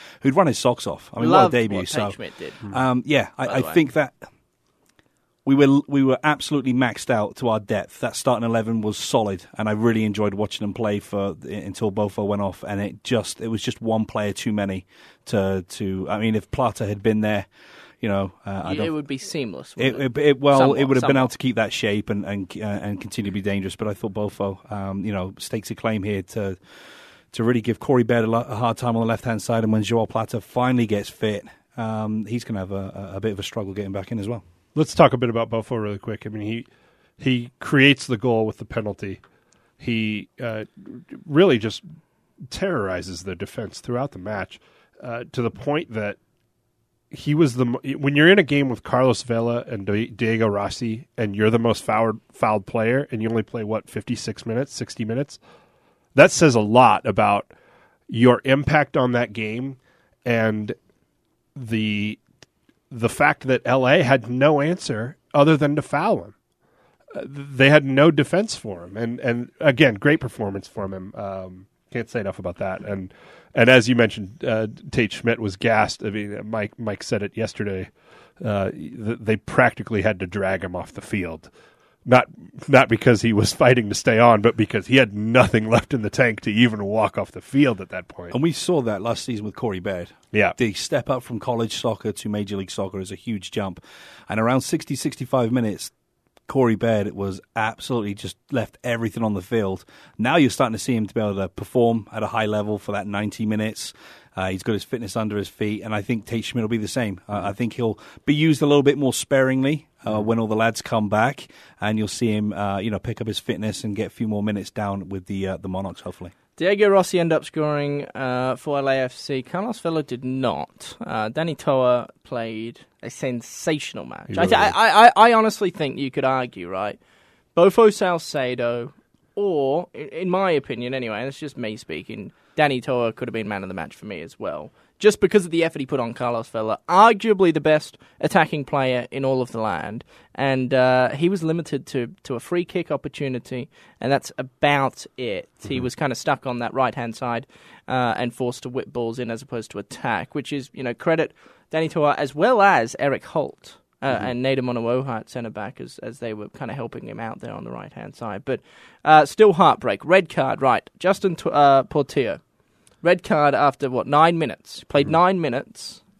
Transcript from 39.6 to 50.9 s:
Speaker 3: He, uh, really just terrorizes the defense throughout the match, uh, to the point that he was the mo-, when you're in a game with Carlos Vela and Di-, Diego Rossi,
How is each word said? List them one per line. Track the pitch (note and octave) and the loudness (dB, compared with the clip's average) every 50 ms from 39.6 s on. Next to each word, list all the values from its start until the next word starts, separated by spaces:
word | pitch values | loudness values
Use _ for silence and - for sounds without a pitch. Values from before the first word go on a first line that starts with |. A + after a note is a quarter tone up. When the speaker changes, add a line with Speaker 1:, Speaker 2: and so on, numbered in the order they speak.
| _ _ _ _ | _ _ _ _
Speaker 3:
He, | - - A#2 A2+ A2 G#2+ G#2+ G#2 - - _ _ | -6 -4 -4 -2 -2 -2 -4 -6 -8 -12 _ _
uh, | B2+ A#2 A2 A2 G#2+ - _ - - - - B2+ - _ - - - - | -8 -8 -8 -8 -10 -12 _ -20 -20 -20 -20 -20 -18 _ -20 -20 -12 0
really | C#3+ D3 F#3+ F#3+ C#3 A#2 | 4 6 8 8 6 4
just | G2+ A2 - - - - - - _ _ _ _ _ _ _ _ - - | 2 -2 -6 -6 -14 -18 -20 -20 _ _ _ _ _ _ _ _ -20 -16
terrorizes | - - F#3+ G3 F3+ C3 G2+ F#2+ F#2 F2+ F2 F#2+ F#2 E2+ F#2 | -8 -6 -4 -4 -2 -2 -2 -2 -4 -6 -6 -8 -12 -12 -10
the | G2 F#2 | -10 -10
defense | F2 G2 - - - A2+ F#2 - - | -10 -10 -12 -10 -10 -10 -10 -12 -14
throughout | - - A#2+ A#2+ C3+ C#3+ - | -10 -8 -6 -6 -6 -6 -8
the | F#2+ | -12
match, | F2+ - G#2+ G2 F#2 - - - _ _ _ _ _ _ _ _ | -10 -8 -8 -8 -8 -10 -12 -20 _ _ _ _ _ _ _ _
uh, | - B2+ A#2 A#2+ B2 - | -14 -12 -12 -12 -12 -10
to | - C3 A#2+ | -6 -4 -4
the | A#2 | -4
point | - - - - C#3+ D#3 - - A2 | -4 -6 -6 -4 -2 -2 -4 -4 -6
that | A2 G#2 G2+ G2+ - _ _ _ _ _ _ _ _ _ _ _ _ _ _ _ _ _ _ | -6 -6 -6 -8 -10 _ _ _ _ _ _ _ _ _ _ _ _ _ _ _ _ _ _
he | - - - D3+ D3+ | -20 -10 -4 -2 2
was | D#3 E3+ C#3 A2+ | 4 4 2 4
the | B2 C3 A#2+ | 2 0 0
mo-, | A#2+ C3 - C3+ C#3 - | 0 -4 -6 -8 -6 -2
when | C#3+ C#3 C#3+ | -2 0 4
you're | C#3+ D3+ E3+ | 6 8 8
in | G3 G3+ | 8 6
a | E3 | 6
game | B2+ C#3+ C#3+ C#3 C3 | 2 2 0 0 0
with | A#2+ - | -2 -6
Carlos | - - - B2 C3 C3 A#2 - | -4 -2 2 4 4 4 4 2
Vela | - A#2+ A#2 A2+ A#2 A#2+ A#2+ A#2+ - - | 0 -2 -2 0 0 0 -2 -2 -4 -6
and | A#2+ G#2 G2 | -10 -8 -4
Di-, | G2+ G2+ G#2 A#2 A#2+ | -2 0 0 -2 -4
Diego | A#2+ G2 A#2 A2 A2+ A2 A2+ A2 | -4 -2 0 0 2 2 2 2
Rossi, | G2+ G2+ G2+ G2 - - B2 A2+ | 2 0 -2 -4 -4 -6 -6 -6